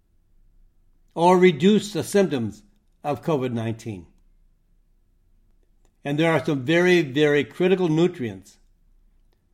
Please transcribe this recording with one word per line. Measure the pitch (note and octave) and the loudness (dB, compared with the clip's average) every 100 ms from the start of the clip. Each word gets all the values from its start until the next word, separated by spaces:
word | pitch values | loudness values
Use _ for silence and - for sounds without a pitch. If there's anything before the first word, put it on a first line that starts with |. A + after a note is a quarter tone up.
| _ _ _ _ _ _ _ _ _ _ _ - | _ _ _ _ _ _ _ _ _ _ _ 0
or | E3+ F#3 | 2 6
reduce | F#3 D3+ F3+ G#3+ - | 4 4 2 2 0
the | E3 | -8
symptoms | - G3+ F#3+ C#3+ A2 F#2 _ _ _ _ | -2 0 0 -2 -6 -8 _ _ _ _
of | D3 C#3+ | -8 -6
covid | - D3+ B2+ | -4 -4 -4
nineteen. | A#2 A2+ A2+ - G2 E2+ _ _ _ _ _ _ _ _ _ _ _ _ _ _ _ _ _ _ _ C#3+ | -6 -6 -8 -12 -14 -18 _ _ _ _ _ _ _ _ _ _ _ _ _ _ _ _ _ _ _ -8
And | D3 | -2
there | E3 | 0
are | D#3 - | 0 -2
some | C#3+ | -6
very, | B2+ E3+ F3+ F3 | -2 0 2 2
very | D#3 B2+ D3+ D3 | 0 0 2 2
critical | C#3+ - F#3 F#3+ F3+ | -2 -2 -2 0 0
nutrients | D#3 F3 F3+ A#2+ F#2+ - _ _ _ _ _ _ _ _ _ _ | 0 0 -2 -10 -10 -18 _ _ _ _ _ _ _ _ _ _